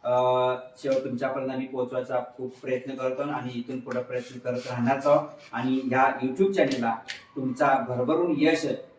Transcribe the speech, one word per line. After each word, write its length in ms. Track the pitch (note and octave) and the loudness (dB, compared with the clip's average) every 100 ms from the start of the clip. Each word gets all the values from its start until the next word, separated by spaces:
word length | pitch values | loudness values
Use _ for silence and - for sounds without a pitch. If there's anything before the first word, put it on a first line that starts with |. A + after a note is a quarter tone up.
अ, 100 | B2 B2 B2+ B2+ B2+ B2+ - - | 2 2 4 4 2 0 -6 -8
शेव-, 280 | C3+ C3+ C3+ | 0 0 0
तुमच्यापर्यंत 460 | A#2+ C3 C3+ C3 | -4 -2 -2 -4
आम्ही 160 | C3 C3 | -4 -6
पोहोचवायचा 520 | C3 B2 B2+ B2 B2 A#2+ - | -4 -2 -4 -2 -4 -4 -8
खूप 160 | B2+ - | -10 -8
प्रयत्न 340 | C3 B2+ C3+ C3 | -4 -4 -4 -4
करतो 260 | C3 B2+ | -4 -2
आणि 300 | D3 B2+ B2 A#2+ | -4 -4 -4 -8
इथून 240 | A#2+ C3 | -6 -8
पुढे 220 | B2+ B2 | -4 -6
प्रयत्न 380 | B2 B2 A#2+ B2+ | -4 -6 -6 -8
करत 280 | B2 B2 B2 | -4 -4 -4
राहणार 280 | B2 A#2 C#3 C#3+ | -2 2 2 6
आहोत. 240 | D3 - - - | 4 4 -12 -10
आणि 280 | A#2 C3 C3 | -4 0 0
ह्या 300 | B2+ B2+ E3+ - | 2 4 4 2
YouTube 280 | C3 B2+ F#3+ | -4 2 2
चॅनलला 440 | F#3+ C#3 B2 A#2 - - - - - | 4 2 2 -2 -4 -8 -16 -12 -6
तुमचा 500 | B2+ A#2+ A#2 A#2 A#2+ | -4 2 4 4 0
भरभरून 460 | B2 B2+ D#3+ F3 D3 | -2 2 2 2 4
यश 300 | D3+ D#3+ C#3+ B2 - | 4 4 0 -4 -6